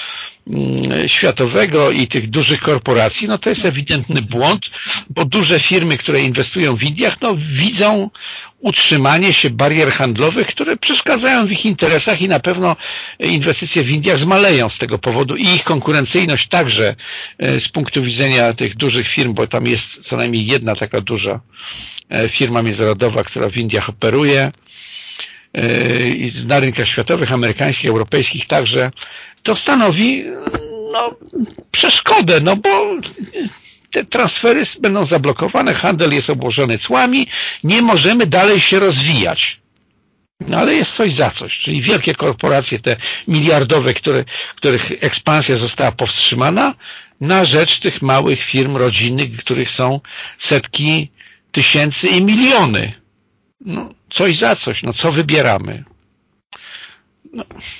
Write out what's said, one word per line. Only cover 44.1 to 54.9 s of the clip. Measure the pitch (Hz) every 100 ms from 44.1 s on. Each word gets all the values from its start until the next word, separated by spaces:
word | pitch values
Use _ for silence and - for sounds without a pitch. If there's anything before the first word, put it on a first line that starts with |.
| 131 123 - - -
których | 147 123 - -
ekspansja | 135 - - 156 143 123
została | 117 - 131
powstrzymana, | - 123 - - 120 139 190 285 - - - - _
na | 143 190 170
rzecz | 151 165 -
tych | 190 -
małych | 135 135 127 131
firm | - 131 135 139
rodzinnych, | 123 113 120 127 139 113
których | - 127 120
są | - 127 139 - - - -
setki | - 143 - - 147 156 147 _ - _ _
tysięcy | 147 - 151 147 - 185
i | 185
miliony. | 202 214 262 247 151 104 107 - _ _ _ _ _ _
No, | 214 - - - _
coś | - 190 156
za | 117 107
coś, | - -
no | 123